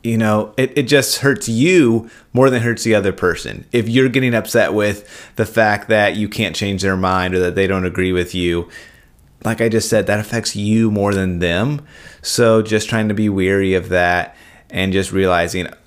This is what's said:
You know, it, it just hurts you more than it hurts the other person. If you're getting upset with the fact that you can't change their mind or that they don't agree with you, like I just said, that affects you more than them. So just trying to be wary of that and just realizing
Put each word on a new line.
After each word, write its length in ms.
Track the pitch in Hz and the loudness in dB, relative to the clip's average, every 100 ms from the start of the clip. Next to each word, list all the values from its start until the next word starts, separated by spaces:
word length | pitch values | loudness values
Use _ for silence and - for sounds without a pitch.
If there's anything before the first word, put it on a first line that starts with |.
You 120 | 117 113 | -2 0
know, 380 | 110 107 104 - | 2 0 -2 -2
it, 160 | 127 147 | -2 0
it 60 | |
just 340 | 127 143 131 - | 2 2 2 0
hurts 300 | 139 127 - | 0 0 -2
you 600 | 113 156 185 123 113 113 - _ | 0 4 4 4 2 -4 -20 _
more 160 | 123 135 | 2 4
than 140 | 123 | 4
it 20 | |
hurts 200 | 117 110 | -2 -2
the 100 | 113 | 0
other 180 | 104 95 | 2 0
person. 540 | 92 90 82 - 50 - | 0 -2 -2 -8 -14 -4
If 160 | - 110 | -2 0
you're 200 | 120 131 | 2 2
getting 240 | 131 127 | 2 0
upset 400 | 117 107 117 87 | -2 0 0 2
with 320 | 104 104 101 - - - | 2 0 -2 -12 -20 -14
the 100 | - | -4
fact 440 | 110 113 107 104 - | -2 2 2 0 0
that 280 | 107 104 92 | 2 2 0
you 120 | 104 | -6
can't 260 | 107 101 | -4 -4
change 280 | - 101 98 | -2 -4 -2
their 140 | 98 95 | -2 0
mind 380 | 92 92 92 | 0 0 0
or 60 | 92 | 0
that 160 | 90 87 | 0 0
they 100 | 95 | 0
don't 180 | 95 | 0
agree 280 | 92 87 92 | -2 -2 0
with 200 | 90 87 | 0 -2
you, 360 | 90 87 85 85 - - - _ _ _ _ | -2 -2 -2 -6 -16 -20 -20 _ _ _ _
like 160 | 113 113 | -6 -2
I 80 | 117 | 0
just 220 | 110 - | 0 0
said, 160 | 110 98 | 0 0
that 140 | 104 | -4
affects 340 | 107 117 110 | -2 -6 -6
you 380 | 104 104 110 113 | -4 0 2 2
more 200 | 104 101 | 2 0
than 280 | 98 95 87 | 0 -2 -2
them. 420 | 87 85 127 147 - - - - | 0 0 -2 -4 -10 -20 -20 -14
So 400 | - - 117 113 | -6 2 4 4
just 260 | 110 107 - | 2 -2 0
trying 200 | 113 110 | -2 -2
to 60 | |
be 140 | 104 107 | 0 0
wary 460 | 98 92 98 98 | 0 0 2 2
of 140 | 95 92 | 0 0
that 480 | 90 87 87 - - - - _ | 0 2 0 -4 -12 -20 -20 _
and 220 | 90 95 | -4 0
just 180 | 95 95 | 0 0
realizing 560 | 98 95 87 87 113 87 - | 0 2 2 0 -4 -8 -12